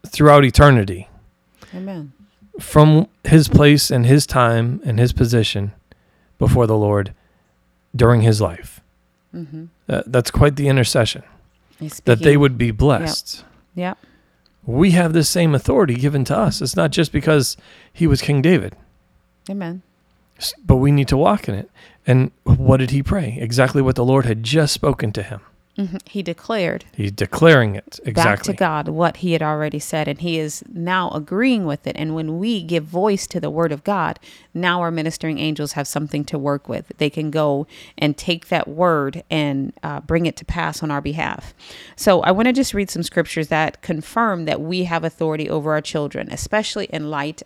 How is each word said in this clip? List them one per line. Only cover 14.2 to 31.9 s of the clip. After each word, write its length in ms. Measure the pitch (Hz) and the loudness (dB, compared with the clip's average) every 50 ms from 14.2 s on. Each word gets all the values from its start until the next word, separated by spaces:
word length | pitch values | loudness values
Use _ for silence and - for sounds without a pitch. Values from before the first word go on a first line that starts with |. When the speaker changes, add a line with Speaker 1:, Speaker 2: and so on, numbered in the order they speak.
| _ _ _ _ _ _ _ _ - | _ _ _ _ _ _ _ _ -8
Speaker 1:
We 260 | - 117 135 180 196 | -4 2 2 4 6
have 220 | 165 180 175 160 160 | 6 4 2 2 2
this 160 | 170 147 - | 2 0 2
same 260 | - 180 170 160 147 | 0 2 2 2 2
authority 400 | 127 - - 269 254 202 143 120 | 0 0 2 2 2 2 2 0
given 300 | 123 131 147 147 139 127 | 0 -2 0 0 0 0
to 120 | - 139 | 0 0
us. 240 | - 220 - - - | 0 0 0 0 -2
It's 140 | 151 127 - | -6 -4 -2
not 160 | 185 165 151 | 0 0 0
just 200 | - - 160 - | 0 0 -2 0
because 460 | - 151 - 160 156 147 123 - - - _ - - - - _ | -2 -2 0 2 2 2 2 0 -6 -10 _ -20 -20 -20 -20 _
he 140 | _ - 165 | _ 0 2
was 160 | 156 139 - | 2 2 2
King 200 | - - 147 139 | 0 0 0 2
David. 340 | 131 170 185 131 92 98 - _ - _ _ _ _ _ _ _ _ _ _ _ _ - | 4 4 2 2 0 -4 -12 _ -20 _ _ _ _ _ _ _ _ _ _ _ _ -12
Speaker 2:
Amen. 320 | 196 202 185 165 175 185 _ _ _ _ _ _ _ _ _ _ _ | -10 -8 -8 -8 -10 -12 _ _ _ _ _ _ _ _ _ _ _
Speaker 1:
S-, 160 | _ - - - _ - | _ -10 -10 -10 _ 2
but 120 | 170 135 | 2 2
we 160 | 127 131 143 | 4 4 4
need 160 | 143 143 135 | 4 2 2
to 100 | - 139 | 2 0
walk 300 | 131 160 190 208 202 - | 2 2 2 2 0 -2
in 80 | - 104 | -6 -6
it. 160 | 98 - - _ - - - _ _ _ | -6 -8 -12 _ -20 -20 -20 _ _ _
And 260 | - 123 127 131 - _ _ _ | 2 2 2 2 0 _ _ _
what 340 | - - - 131 127 135 | 2 2 4 6 4 4
did 140 | 131 131 123 | 4 2 0
he 100 | 135 139 | -2 -2
pray? 360 | 139 - - - 156 107 117 - | -2 -2 -2 -2 -2 -4 -6 -6
Exactly 420 | 127 110 120 127 131 123 - 143 | -6 -2 0 2 2 2 2 0
what 140 | 135 131 127 | 0 2 0
the 100 | - 120 | 0 2
Lord 200 | 127 135 135 123 | 2 2 2 2
had 180 | 117 110 110 113 | 0 -2 -4 -4
just 300 | 113 139 160 151 143 - | -2 0 0 0 0 -2
spoken 380 | - - 151 131 - - 107 101 | -2 -2 -2 -2 -2 -4 -6 -4
to 100 | 110 95 | -6 -10
him. 180 | - - 95 _ _ _ _ _ _ _ | -10 -12 -16 _ _ _ _ _ _ _
Speaker 2:
Mm-hmm. 200 | - 202 180 175 190 - | -8 -8 -8 -8 -12 -14
He 140 | - - 202 | -10 -10 -8
declared 640 | 180 170 165 - - - 226 214 180 165 - - - - _ | -8 -8 -10 -10 -8 -6 -4 -2 -2 -4 -4 -6 -10 -14 _
Speaker 1:
He's 200 | - 104 101 101 | -6 -6 -6 -4
declaring 640 | - 98 - - - 160 165 156 135 117 104 98 | -4 -6 -6 0 4 6 6 6 6 4 0 -4
it. 100 | 104 _ | -6 _
Speaker 2:
back 180 | - - - - | -16 -20 -14 -12
to 60 | - | -4
Speaker 1:
Exactly. 440 | 107 170 165 107 101 - - - 185 | -2 0 2 2 2 0 -2 -8 -4
Speaker 2:
God 360 | - 190 165 156 151 147 160 | -2 -2 -2 -2 -4 -6 -6
what 280 | 156 160 175 160 - | -4 -2 -2 -2 -2
he 140 | - 185 175 | -4 -4 -2
had 100 | 165 151 | -2 -2
already 380 | 156 151 151 151 151 151 151 151 | -2 -4 -4 -4 -4 -6 -6 -8
said. 300 | - - - 156 151 147 | -10 -6 -6 -4 -4 -4
And 100 | 143 - | -6 -6
he 180 | 170 175 165 | -6 -6 -4
is 240 | 160 156 151 - - - | -4 -6 -6 -10 -14 -16
now 420 | - - 165 170 175 185 190 175 - | -14 -10 -8 -4 -2 -2 -2 -2 -4
agreeing 520 | - 156 147 - 180 202 247 269 247 214 185 | -6 -8 -8 -6 -4 -2 0 0 0 0 -2
with 220 | 156 143 - _ | -4 -6 -6 _
it. 80 | 139 | -10